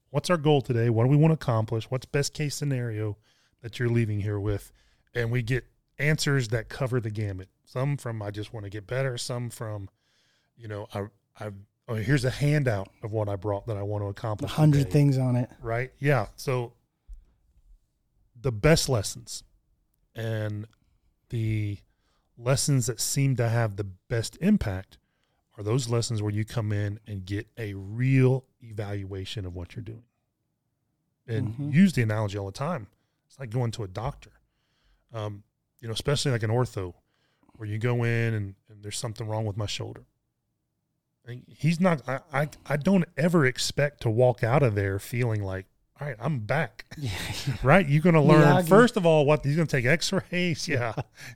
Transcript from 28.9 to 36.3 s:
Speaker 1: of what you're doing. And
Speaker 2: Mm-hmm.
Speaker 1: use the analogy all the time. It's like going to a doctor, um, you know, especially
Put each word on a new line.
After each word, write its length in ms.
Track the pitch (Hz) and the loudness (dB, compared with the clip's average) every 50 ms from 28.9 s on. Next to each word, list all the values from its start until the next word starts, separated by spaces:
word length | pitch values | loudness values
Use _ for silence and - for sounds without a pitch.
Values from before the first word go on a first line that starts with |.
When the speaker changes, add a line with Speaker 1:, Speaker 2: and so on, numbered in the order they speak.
| 104 101 98 95 98 95 95 - - 110 92 | -6 -8 -8 -8 -10 -10 -10 -8 -8 -8 -8
Speaker 1:
of 100 | 90 87 | -8 -8
what 200 | 90 87 - - | -10 -12 -12 -12
you're 60 | 117 104 | -14 -14
doing. 200 | 113 110 113 - _ _ _ _ _ _ _ _ _ _ _ _ _ _ _ _ _ _ _ _ _ _ _ _ - | -14 -14 -16 -18 _ _ _ _ _ _ _ _ _ _ _ _ _ _ _ _ _ _ _ _ _ _ _ _ -6
And 200 | 113 107 - 104 | -4 -4 -4 -4
Speaker 2:
Mm-hmm. 220 | 110 - 143 147 | -6 -6 -4 2
Speaker 1:
use 220 | 139 160 196 190 147 | 4 6 6 6 4
the 100 | 131 117 | 2 0
analogy 340 | 110 107 110 110 101 95 101 | 0 0 -2 -2 -4 -4 -6
all 80 | 98 | -8
the 60 | 98 95 | -8 -8
time. 360 | - 135 160 175 131 104 - _ _ _ _ _ _ _ _ | -8 -6 -6 -6 -8 -10 -14 _ _ _ _ _ _ _ _
It's 100 | _ - | _ -16
like 120 | 139 117 | -12 -6
going 200 | 107 127 120 117 110 | -4 -2 -2 -2 -4
to 120 | - 110 | -6 -10
a 40 | 95 | -10
doctor, 440 | 92 104 113 139 - - - - _ _ _ _ _ _ _ _ _ _ _ _ _ _ _ _ 120 | -8 -8 -8 -8 -8 -10 -16 -20 _ _ _ _ _ _ _ _ _ _ _ _ _ _ _ _ -10
um, 300 | 113 107 104 104 101 - _ _ _ _ _ _ _ | -8 -8 -8 -10 -12 -18 _ _ _ _ _ _ _
you 80 | - 113 | -12 -10
know, 60 | 110 | -8
especially 380 | - - - 143 131 - 147 | -6 -2 -2 -2 0 0 0